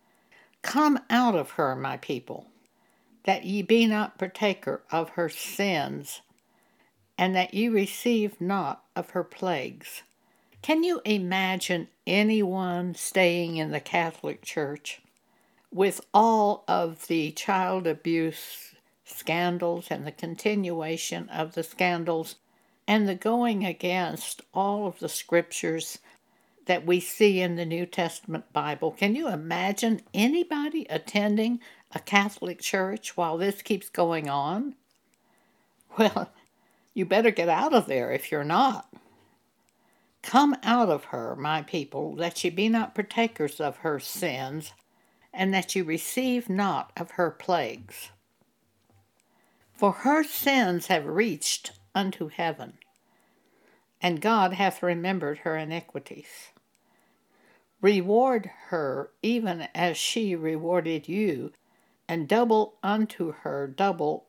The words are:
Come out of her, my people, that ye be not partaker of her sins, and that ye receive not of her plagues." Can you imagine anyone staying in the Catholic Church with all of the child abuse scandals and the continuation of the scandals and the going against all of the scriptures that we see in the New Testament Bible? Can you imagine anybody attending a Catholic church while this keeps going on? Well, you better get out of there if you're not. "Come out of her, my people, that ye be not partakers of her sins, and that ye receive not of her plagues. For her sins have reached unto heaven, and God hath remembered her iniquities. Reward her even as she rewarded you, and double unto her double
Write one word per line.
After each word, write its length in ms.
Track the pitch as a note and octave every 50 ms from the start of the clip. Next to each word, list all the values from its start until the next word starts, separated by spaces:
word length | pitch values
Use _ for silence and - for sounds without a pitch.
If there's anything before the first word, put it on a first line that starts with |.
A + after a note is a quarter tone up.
| _ _ _ _ _ _ _ - _ _ _ _
Come 400 | - - - C4+ D4+ D4+ C#4+ B3 - _
out 260 | A#3 A#3+ B3+ A#3+ G#3
of 160 | E3 C3+ -
her, 240 | - - D#3 C3+ C3
my 220 | C3 C3+ C3+ C3 B2
people, 500 | - - D3 A#2 - - - - - - _ _ _ _ _ _ _ _ _ _ _ _ _ _ _
that 180 | - F#3+ - -
ye 180 | F#3 G3 G#3
be 260 | F#3 - A3+ A#3 A#3 A3
not 300 | G#3+ G#3+ G#3+ - - -
partaker 640 | F#3 F#3 - - G#3+ G#3 F#3+ F#3+ - - C#3 - - _
of 200 | - D#3+ D#3+ D#3
her 180 | - - F3 D#3
sins, 920 | - - - - - - G3+ G3+ F#3 D#3 C#3 C3+ C#3 C#3+ C#3+ - - - - _ _ _ _ _ _ _ _ _ _ _ _ _ _ _ _ _ _ -
and 180 | F3+ F#3 F#3
that 180 | F#3 F3+ - -
ye 140 | G3 A3+ A#3+
receive 720 | A3+ G#3 G3 G3 - - - A#3+ A#3+ A3+ G#3 G3+ - _
not 460 | F3 F3+ G3 G3 E3 C#3 C#3 - _ _ _
of 140 | G3 E3+ -
her 140 | - F#3 E3+
plagues." 760 | - - - - F#3 E3+ C#3 B2+ B2+ B2 - - - - - - _ _ _ _ _ _ _ _ _ _ -
Can 200 | - - D#4 D#4+ E4
you 160 | F4+ F4 - -
imagine 880 | G#3+ G#3+ G3+ F#3 F3 F#3 F#3+ F#3+ F#3 F#3 F3+ - - F3+ E3+ E3 - _ _ _
anyone 920 | - F3+ G3+ G#3+ G#3+ A3 A3 G#3 F3+ F#3 F#3+ F#3 F3+ F3 F3 F3 F3+ F3
staying 640 | - - - - F#3+ F#3 F3 E3+ F3 E3+ E3+ E3 D#3+
in 140 | D#3 D3+
the 100 | D3 D3+
Catholic 640 | - - - F3 E3+ E3 D#3+ - - D3+ D3 - -
Church 580 | - - E3 D3+ C3+ D3 D3 - - - - _ _ _ _ _ _ _ _ _ _ _ _ _ _ -
with 260 | F3 G3 G3 F3+ - - _ -
all 500 | G3+ A3 A3+ A3+ A3 G#3 G3+ G#3 - - -
of 380 | F3+ F3+ F3 E3 E3 - - -
the 260 | E3+ E3 D3+ D#3 D#3
child 520 | - - - G3 F#3 F#3 F#3 F#3+ F#3 F3+
abuse 800 | E3 D#3 D#3 - E3 E3 E3 D#3+ D#3+ D#3 - - - - - - - - _ _ _ _ _ _ -
scandals 800 | - - - - D#3+ F3 F3 F3+ F3 F3 F3 E3+ E3+ F3 F3 -
and 160 | D#3+ C#3+ C#3+
the 60 | D3
continuation 1200 | - - - E3+ E3 - - G#3+ G#3+ G#3 F#3+ F3 E3+ E3 D#3 D#3+ E3 D#3 - - E3 E3+ E3+ -
of 240 | - D3+ D#3+ D#3+ -
the 100 | E3+ D#3+
scandals 720 | - - - F#3 F3+ F3 E3+ E3+ E3+ E3 D#3+ D#3+ - - - _ _ _ _ _ _ _ _ _
and 220 | - G#3 A3 G#3 G3
the 80 | F#3
going 480 | F#3 - G#3+ A3+ A#3+ A#3+ A#3+ A3 G3 G3+
against 800 | F#3 E3 - - F3+ F3+ F#3 F3+ D#3+ - - - - - - - _ _
all 320 | F#3 G3 G3+ G3+ G#3 G#3+
of 140 | F#3+ E3+ -
the 80 | - D#3
scriptures 920 | - - - - E3+ E3+ E3+ - - - - E3 D#3+ D#3+ - - - - _ - - _ _ _ _ _ _ _ _ _ _
that 200 | - F3+ E3+ D3+
we 140 | E3+ F3+ F3+
see 400 | F3 - - - A3 G#3 F#3+ F#3
in 160 | F3+ F3 E3+
the 100 | E3+ F3
New 200 | E3 E3 E3+ F3
Testament 640 | F3 - - F3 E3 - - - - E3 D#3+ - _
Bible? 400 | _ D#3 C#3+ D3+ D3 C#3 D#3+ D#3+
Can 240 | - - G3 G3+ A3
you 140 | C#4+ E4 C#4
imagine 720 | F#3+ D3+ D#3 E3 E3+ F3 F3+ G3 G#3 - - A3+ A3 F#3+ - _ -
anybody 720 | - G#3+ B3 D4+ F4 F4 - D#4 D4 D4 D4+ D#4 D#4+ - -
attending 720 | D#3 D#3+ - - - G#3 G#3 G#3 G#3 G#3+ A3 A#3 A#3+ A#3+ - - - _ _ _ -
a 40 | -
Catholic 600 | - - G#3 G3+ G3+ G#3 - - - F3+ F3 -
church 560 | - - - G3 F#3 F#3+ G3+ A3 - - -
while 220 | - F3 E3 D#3+ E3
this 240 | F#3 G3+ G3+ G3+
keeps 260 | - - A3 F3+ - -
going 400 | - - F3 E3+ E3+ D#3+ D3+ C#3+
on? 480 | C#3 C#3+ C#3 D3+ F3 G#3 C4+ D4 - _ _ _ _ _ _ _ _ _ _ _ _ _ _ _ _ _ _ _ _ _ _ _ - -
Well, 360 | A3 G#3 - - F3+ - _ _ _ _ _ _ _ _ _ _ _ _ _
you 120 | - F#3
better 260 | F3 G3 G#3 A#3 A#3
get 160 | - - E3+ E3+
out 260 | D#3+ E3 A#3 D#4 D#4
of 120 | A#3 D3+
there 260 | - C#3 C3 A#2+ A#2+
if 180 | B2+ C3+ - -
you're 140 | - D3 C#3+
not. 500 | D3 E3 G3 C4+ C4+ G#3+ - - - - - _ _ _ _ _ _ _ _ _ _ _ _ _ _ _ _ _ _ _ _ _ _ _ _
"Come 360 | - - - B3+ D4 D4 C4+ - -
out 260 | A3+ A#3 B3 A#3 F#3+
of 160 | D#3 C#3 -
her, 280 | - - B2+ A#2 A#2 B2+ C#3
my 240 | C#3 D3+ D#3 D#3
people, 520 | C#3+ - - E3+ C#3 C#3 - C#3 D3+ D#3 D3
that 280 | D3 E3+ F3 E3+ - -
ye 60 | F3
be 180 | E3 F3 G#3 A3
not 260 | A3+ A3+ A3 - -
partakers 680 | - G#3 - - - A#3 A3+ - - D#3 D3 - -
of 160 | D#3 C#3+ C3 -
her 240 | - E3 D3+ C3+
sins, 720 | - - - - - E3 C3 C3 C3+ C3 C#3+ D#3 D3+ - - _ _ _ _ _ _ _ _ _ _ _
and 220 | - F#3 F#3+ F#3+ G3
that 200 | F#3+ F3+ - -
ye 80 | F#3+
receive 680 | F3+ D#3 D#3+ E3 - - - B3+ C4 B3+ B3 B3 A#3 -
not 420 | F#3 F#3+ G3+ G3 D#3+ C3+ - - _ -
of 140 | E3+ -
her 200 | - - F3 D#3+
plagues. 800 | - - - - F#3 E3+ C3+ A2 - A2 G#2 G2 - - - - - _ _ _ _ _ _ _ _ _ _ _ _ _ _ _ _ _ _ _ _ _ _ _ _ _ _ _ _ _ _ _
For 200 | _ - - G3+
her 320 | F#3 - - B3+ D4 D#4 D#4
sins 640 | D4+ - - - - C#4 C4 A#3 F#3 F3 F3 - -
have 180 | F#3+ E3 C#3+
reached 760 | D3+ D#3 F3+ A3+ A#3 D#3+ D3 - - - - - - - - _ _ _
unto 360 | F#3+ G3+ F#3+ F#3 - F3 D3+
heaven, 500 | - - F3 E3 D#3 - A#2+ - - _ - _ _ _ _ _ _ _ _ _ _ _ _ _ _ _ _ _ _ _ _ _ _ _
and 180 | - F3+ E3+ D#3
God 340 | C#3+ G#3 A3+ A3 F#3+ F#3 F#3
hath 280 | F3+ G3+ F#3+ F#3 -
remembered 560 | - F3+ F3 E3+ E3+ F#3 F#3+ F#3 D#3+ C#3+ D3+ -
her 160 | - E3+ D#3+
iniquities. 920 | D#3 D#3 D3+ D#3+ E3+ E3 - - C#3 - - - - D3 - - - - - _ _ _ _ _ _ _ _ _ _ _ _ _ _ _ _ _ _ _ _ _ _ _ _ _ _
Reward 680 | - G3 G#3 F#3+ F3 F#3 G#3 A3+ B3+ C4+ B3+ A3+ F#3+ F#3+ - - - -
her 420 | F#3 E3 D3+ C3+ C3 C3+ C#3+ - _ _
even 480 | - G#3+ A#3+ A#3+ A3 G3 F3 E3+ D3+ - -
as 200 | E3 F3 F3 D#3
she 400 | - - - - A#3+ A3 G3+ F3+
rewarded 720 | E3 D#3 D#3+ D#3+ D#3 E3 E3+ F3+ F3+ E3 E3 E3 D#3 - -
you, 460 | E3 G3+ G#3+ G3 D3+ B2+ C#3+ D3+ - _ _ _ _ _ _ _ _ _ _ -
and 200 | E3+ E3 D#3 C3+
double 520 | G#3+ A3+ A#3+ A#3 A3 A3 G#3+ G#3+ - _
unto 520 | - F#3+ G#3 A3 A3 G#3+ - - F3 E3 D3+
her 340 | - - D3+ C#3+ C#3 C#3+ C3+
double 580 | C3+ - G3 G3+ F#3 E3 D3+ D3 D3+ - -